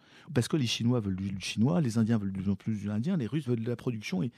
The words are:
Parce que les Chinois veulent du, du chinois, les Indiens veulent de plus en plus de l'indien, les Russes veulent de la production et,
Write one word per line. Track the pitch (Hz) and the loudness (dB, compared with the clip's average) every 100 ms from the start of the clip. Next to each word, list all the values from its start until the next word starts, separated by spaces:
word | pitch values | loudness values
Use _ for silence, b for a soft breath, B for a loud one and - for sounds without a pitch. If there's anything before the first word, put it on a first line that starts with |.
| b b b | b b b
Parce | 135 117 | 0 2
que | 170 | 2
les | 117 | 0
Chinois | - 113 123 | 2 2 2
veulent | 101 92 | 0 -2
du, | 98 | -4
du | 95 | -6
chinois, | - - 123 175 | -4 2 2 4
les | 135 113 | 2 2
Indiens | 110 117 | 2 2
veulent | 98 | 0
de | 95 | -2
plus | 95 | 0
en | 98 | -2
plus | - 107 | -2 -4
de | 101 | -2
l'indien, | 104 123 190 | -2 0 0
les | 107 | 0
Russes | 156 123 | -2 0
veulent | 113 | -2
de | 117 | -2
la | 117 | -4
production | 127 113 - 185 | -4 -4 -4 -2
et, | 135 | -2